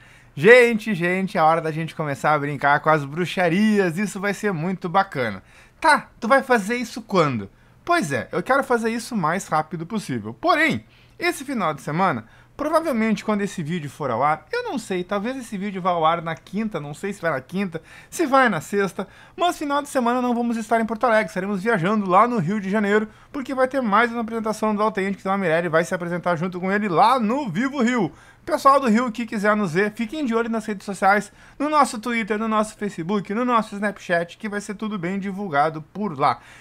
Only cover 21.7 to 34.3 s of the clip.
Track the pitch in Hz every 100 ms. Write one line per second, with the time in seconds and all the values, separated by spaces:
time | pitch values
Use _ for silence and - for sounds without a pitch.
21.7 | 220 170 214 196 180 240 240 156 214 190
22.7 | 208 202 214 214 - - 285 262 262 262
23.7 | 277 240 202 240 233 220 226 214 214 214
24.7 | 208 214 202 190 190 196 196 185 160 170
25.7 | 156 170 185 175 175 180 170 185 180 185
26.7 | 202 208 160 208 262 208 262 269 160 269
27.7 | 285 226 247 165 - - - - 294 277
28.7 | 277 269 214 254 - 226 226 208 208 202
29.7 | 160 208 208 226 311 277 226 233 226 220
30.7 | 202 - 190 196 202 202 - - - 285
31.7 | 302 269 233 247 233 208 214 220 214 214
32.7 | - 202 - 165 208 175 202 247 233 214
33.7 | 202 208 196 - 175 170